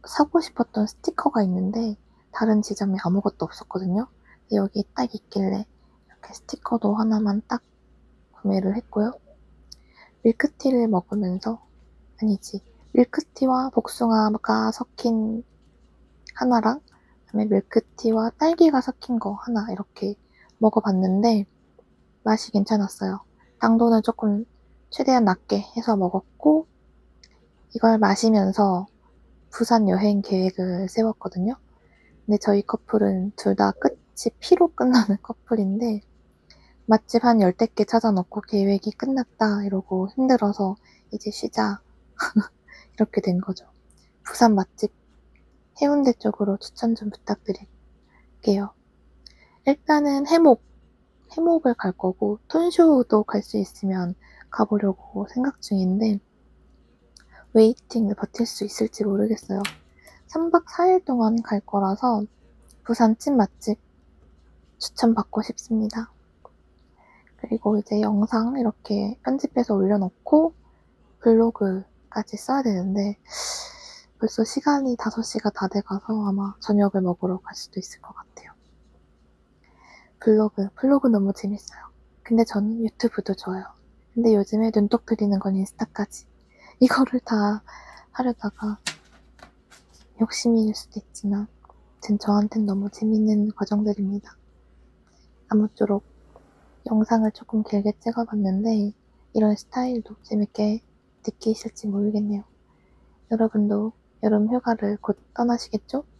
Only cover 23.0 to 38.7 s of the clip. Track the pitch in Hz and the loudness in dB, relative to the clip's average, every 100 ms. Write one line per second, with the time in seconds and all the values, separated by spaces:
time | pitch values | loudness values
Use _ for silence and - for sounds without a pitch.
23 | 190 196 - _ _ _ 226 226 233 226 | -8 -8 -14 _ _ _ 2 4 6 4
24 | 226 - 220 202 233 _ _ _ _ - | 2 -2 -2 -2 -6 _ _ _ _ -4
25 | - 254 208 180 - 202 - 233 233 202 | 2 4 4 0 -2 -4 -4 -6 -2 0
26 | 180 208 - _ 302 311 320 _ _ _ | 0 -2 -6 _ 4 4 0 _ _ _
27 | _ _ - _ _ _ _ 226 226 220 | _ _ -20 _ _ _ _ 2 4 6
28 | 202 196 226 220 190 196 202 180 196 _ | 4 4 4 4 2 2 2 2 -4 _
29 | _ _ _ _ _ - 233 233 202 185 | _ _ _ _ _ -6 2 4 4 2
30 | 208 202 - 190 185 185 185 180 190 - | 2 0 0 0 0 -2 -4 -4 -4 0
31 | 220 - 185 180 196 254 _ _ _ _ | -2 -2 -8 -4 -4 -4 _ _ _ _
32 | _ _ - 208 - 202 - - - 214 | _ _ 0 0 4 2 0 -8 -2 0
33 | 202 190 196 - 196 196 202 - - - | 2 0 -4 -4 -2 2 0 2 -2 -2
34 | _ - 226 _ - 349 339 - 254 247 | _ -8 -8 _ 2 4 4 2 2 4
35 | 208 202 - 233 - 226 190 196 233 208 | 2 -2 -4 -16 -4 -2 0 -2 -2 -4
36 | _ _ _ _ _ - _ _ - 214 | _ _ _ _ _ -20 _ _ 2 2
37 | - 233 247 226 185 180 226 - 208 226 | 2 2 4 4 4 2 -2 0 0 2
38 | 226 190 180 208 - 202 196 | 2 0 -2 -10 -4 0 2